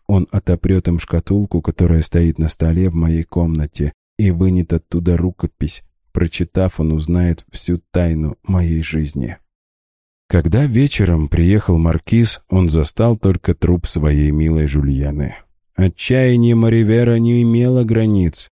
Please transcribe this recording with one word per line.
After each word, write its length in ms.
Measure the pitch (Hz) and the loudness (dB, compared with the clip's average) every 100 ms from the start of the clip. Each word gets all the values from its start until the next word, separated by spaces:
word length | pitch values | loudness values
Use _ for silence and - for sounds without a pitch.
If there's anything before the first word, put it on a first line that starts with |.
| - | -2
он 220 | 98 - | -2 0
отопрет 580 | 101 - 87 - 95 87 | -2 -2 -2 0 0 0
им 120 | 85 | -4
шкатулку, 640 | - 85 - 101 101 85 | -2 -4 -2 -2 -2 -4
которая 400 | - - 85 82 | -4 0 2 2
стоит 360 | 78 87 82 78 | 0 0 0 0
на 120 | 80 | -4
столе 400 | - 82 82 92 | -2 0 0 0
в 40 | |
моей 280 | 82 82 82 | 0 0 -2
комнате, 720 | 80 87 82 78 76 - 73 - _ - | -2 -2 -2 -2 -4 -4 -6 -6 _ -2
и 120 | 101 | 0
вынет 440 | 85 92 90 85 | 2 2 0 0
оттуда 420 | 85 - 87 85 85 | -4 -4 -4 0 0
рукопись. 640 | 90 - 85 - 76 - - _ _ | -2 -4 -8 -6 -8 -8 -20 _ _
Прочитав, 680 | - 85 - 87 95 92 - | -4 -4 -4 -6 -2 -2 -2
он 120 | 80 | -2
узнает 540 | 78 78 87 87 82 _ | -2 -2 0 0 -4 _
всю 300 | - - 87 - | -12 -6 -6 -4
тайну 460 | 90 87 78 76 - | -2 -2 -2 -4 -6
моей 400 | - 92 85 80 | -4 -2 0 -2
жизни». 560 | 80 78 73 71 60 95 _ _ _ _ _ _ _ _ - | -4 -4 -4 -6 -8 -10 _ _ _ _ _ _ _ _ -2
Когда 340 | 87 80 107 | 0 2 0
вечером 640 | 147 113 143 - 90 82 76 | 2 2 0 2 0 0 0
приехал 480 | 80 85 104 - 82 | 2 2 2 2 2
маркиз, 640 | 82 78 - 113 113 - _ | 2 -2 0 0 0 -4 _
он 220 | 92 87 | 0 2
застал 460 | 78 73 - 117 110 | 2 0 0 0 2
только 360 | 95 90 - | 0 0 -2
труп 360 | 85 - 90 - | 0 0 0 -2
своей 420 | 78 76 73 73 | -2 0 2 2
милой 380 | 76 80 80 76 | 0 0 0 0
Жульены. 640 | 73 71 67 71 73 65 - _ _ _ | 0 0 -2 -2 -4 -8 -10 _ _ _
Отчаяние 800 | - 92 - - 127 127 120 117 | -2 -2 -2 -2 2 2 4 4
Моривера 640 | 117 113 113 107 113 120 117 | 4 4 2 2 2 2 2
не 260 | 117 120 | 2 2
имело 400 | 117 117 123 127 | 2 2 2 2
границ. 640 | 113 113 110 101 87 - - | 2 2 2 2 0 -2 -14